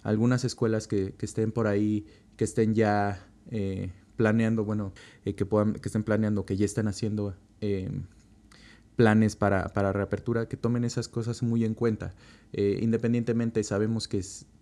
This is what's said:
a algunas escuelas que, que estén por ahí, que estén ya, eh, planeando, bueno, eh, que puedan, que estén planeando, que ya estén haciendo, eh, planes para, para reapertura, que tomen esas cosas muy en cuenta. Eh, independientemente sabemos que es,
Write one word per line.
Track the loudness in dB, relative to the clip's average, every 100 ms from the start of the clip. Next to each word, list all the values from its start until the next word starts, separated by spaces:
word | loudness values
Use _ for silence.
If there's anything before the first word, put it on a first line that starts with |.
a | -2
algunas | 2 2 2
escuelas | -2 -2 0 0 0
que, | -2 -2 -6
que | -6
estén | -2 -2
por | 0 0
ahí, | 2 0 -2 -6 -16 -18 -4
que |
estén | -2 2 2
ya, | 4 2 2 0 -4 -12 -20 -10
eh, | -6 -4 -4 -8 -10 -10 0
planeando, | 2 4 2 0
bueno, | 0 -2 -6 -10 -20 -10
eh, | -8
que | -4
puedan, | 0 2 2
que | 0 -4
estén | -2
planeando, | 0 2 2 0 -2
que | 0
ya |
estén | 0 0 -2
haciendo, | -2 -4 -2 -4 -8 -16 _
eh, | -4 -4 -4 -8 -10 -16 -20 -20 -20 -20 -20 -20 _ 4
planes | 6 6 4 2
para, | 2 2 0
para | -2 0
reapertura, | 0 -2 -4 -2 -4 -4
que | -4
tomen | -2 0
esas | -2 -4 -6
cosas | -6 -6 -4
muy | 0 2
en | 0
cuenta. | 0 0 0 -6 -12 -20 -20 -10
Eh, | -2 0 2
independientemente | 0 0 0 0 0 -2 0 -2
sabemos | -2 0 0 -2 -2
que | -4
es, | -4 -12 -20 -18